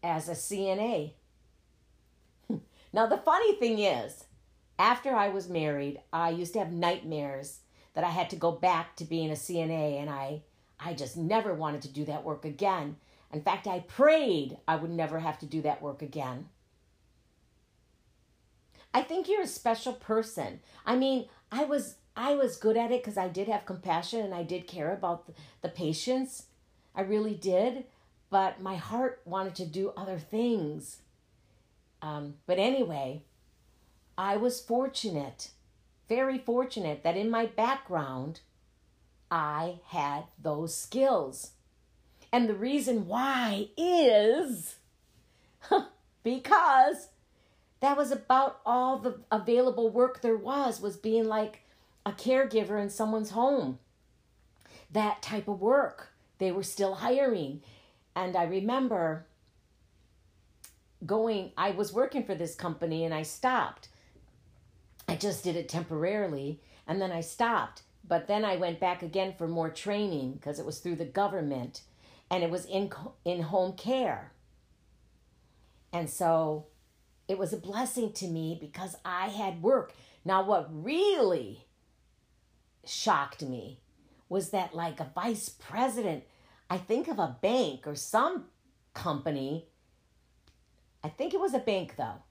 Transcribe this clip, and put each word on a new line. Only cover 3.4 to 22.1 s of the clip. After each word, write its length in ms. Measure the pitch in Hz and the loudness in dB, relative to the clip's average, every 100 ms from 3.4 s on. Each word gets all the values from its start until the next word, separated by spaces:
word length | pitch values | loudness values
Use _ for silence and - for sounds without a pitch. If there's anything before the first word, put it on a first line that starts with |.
| 453 403 | 6 4
thing 220 | 240 214 | 2 4
is, 460 | 202 127 104 - - - _ _ _ - | 2 2 -2 -10 -20 -20 _ _ _ 4
after 360 | 202 240 277 | 4 4 2
I 140 | 247 202 | 2 2
was 200 | 196 180 | 0 -2
married, 520 | 175 151 143 143 143 _ | -2 0 0 -4 -8 _
I 180 | 165 170 | -2 0
used 220 | 170 170 | 0 -2
to 40 | 220 | -2
have 140 | 170 | -2
nightmares 880 | 170 175 175 156 151 143 135 147 - _ _ _ | 0 0 0 -4 -6 -4 -6 -10 -16 _ _ _
that 100 | - | -2
I 60 | 170 | 0
had 200 | 165 170 | 0 -2
to 60 | 170 | 0
go 160 | 170 | 0
back 440 | 165 185 170 170 - | 2 2 2 0 -10
to 80 | |
being 260 | 160 165 160 | -4 -2 -2
a 60 | 151 | -4
C 240 | - 170 | -4 -2
N 100 | 160 | -2
A, 280 | 160 151 143 | 0 0 -2
and 120 | 147 | -4
I, 320 | 139 135 151 - _ _ _ | -6 -6 -8 -12 _ _ _
I 140 | 160 | -8
just 240 | 160 131 165 | -6 -8 -4
never 380 | 165 214 208 | 2 2 2
wanted 280 | 160 156 147 | -2 -2 -4
to 60 | 135 | -8
do 160 | 139 151 | -8 -4
that 180 | 147 | -4
work 200 | 160 151 | -4 -6
again. 520 | 160 143 196 185 147 151 _ _ _ | -8 -2 0 0 -4 -10 _ _ _
In 80 | 151 | -4
fact, 260 | 151 185 208 | -2 -2 -2
I 140 | 180 | -6
prayed 800 | 180 - 285 320 269 165 135 - - | -6 4 6 6 4 0 0 -6 -2
I 80 | 160 | -2
would 140 | 165 | -2
never 300 | 170 156 160 | -2 -2 -2
have 180 | 160 151 | -4 -6
to 80 | 156 | -6
do 160 | 160 | -2
that 180 | 147 - | -2 -2
work 220 | 147 139 | -4 -8
again. 480 | 147 156 131 127 - _ _ _ _ _ _ _ _ _ _ _ _ _ _ _ _ _ _ _ _ _ _ - - | -10 -6 -6 -8 -12 _ _ _ _ _ _ _ _ _ _ _ _ _ _ _ _ _ _ _ _ _ _ -20 -2
I 80 | 254 | 0
think 260 | - 330 370 | 0 -2 2
you're 140 | 415 | 2
a 60 | 359 | 0
special 480 | - 240 226 262 | -2 0 0 -2
person. 680 | 247 - 220 220 - 117 - _ - | -8 -2 0 0 -6 -8 -8 _ -12
I 120 | - 247 | 0 2
mean, 320 | 269 262 - - _ | 4 0 -4 -16 _
I 140 | 233 | -2
was, 320 | 294 285 - - _ | 0 0 -4 -14 _